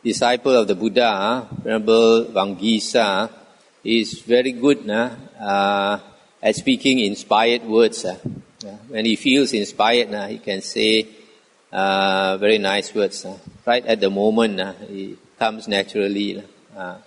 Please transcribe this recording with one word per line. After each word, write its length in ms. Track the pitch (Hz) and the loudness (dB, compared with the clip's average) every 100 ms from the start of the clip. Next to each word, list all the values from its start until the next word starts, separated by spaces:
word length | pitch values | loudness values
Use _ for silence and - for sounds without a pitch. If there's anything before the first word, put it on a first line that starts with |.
disciple 500 | 117 101 120 123 139 | -2 0 0 2 2
of 140 | 123 104 | 2 2
the 80 | 92 | 0
Buddha, 720 | 110 104 120 101 101 127 113 - | 0 2 2 2 -2 -2 -6 -10
Venerable 600 | 107 110 107 113 113 113 117 | -4 -2 4 6 6 4 2
Vangisa, 1040 | 101 98 92 107 110 - 127 107 95 113 - - _ _ _ | -2 -2 -2 0 0 0 0 2 0 -2 -8 -20 _ _ _
is 380 | 110 117 101 - | -2 0 0 -10
very 320 | - 123 127 | 2 2 2
good, 360 | 123 135 143 104 | 0 2 2 0
uh, 220 | 107 123 123 - - | -2 -2 -6 -20 -12
uh, 580 | 101 98 98 101 98 101 - _ _ _ | -4 0 0 0 -2 -4 -8 _ _ _
at 120 | 107 | -2
speaking 460 | 107 - 127 139 131 | 0 0 0 2 2
inspired 640 | 104 104 - 107 117 120 | 0 -4 0 2 4 0
words, 400 | 117 110 110 - | 2 4 4 2
uh. 140 | 92 92 - - - _ | -8 -8 -10 -12 -18 _
Yeah. 140 | 101 101 123 | -20 -18 -12
When 180 | 113 | -4
he 120 | 113 107 | -2 0
feels 360 | 139 131 135 | 2 2 2
inspired, 640 | 113 101 - 107 120 110 | 0 -4 0 2 2 0
uh, 120 | 104 98 | -6 -8
he 100 | 110 | -10
can 220 | - 98 | -6 -6
say, 480 | - 113 110 110 110 - - _ _ _ _ | -6 -2 2 2 -2 -12 -20 _ _ _ _
uh, 640 | 95 95 98 98 95 95 95 | -2 0 0 0 0 0 0
very 200 | 104 107 | 2 2
nice 360 | 98 101 - | 2 -2 -4
words, 300 | 110 98 - | -2 -2 -4
uh, 140 | - 95 - - - | -14 -16 -20 -10 -2
right 180 | 120 117 | -2 0
at 120 | 110 | 0
the 120 | 98 | 0
moment, 500 | 98 104 110 113 98 | 2 0 2 0 -2
uh, 140 | 95 90 104 | -8 -10 -14
it 320 | 98 98 - _ _ | -12 -12 -14 _ _
comes 280 | 113 110 - | -4 -4 -4
naturally, 760 | 101 98 107 98 101 101 98 - _ _ 101 | -2 -2 -2 -2 -2 -4 -6 -14 _ _ -14
uh. 200 | 90 92 | -12 -12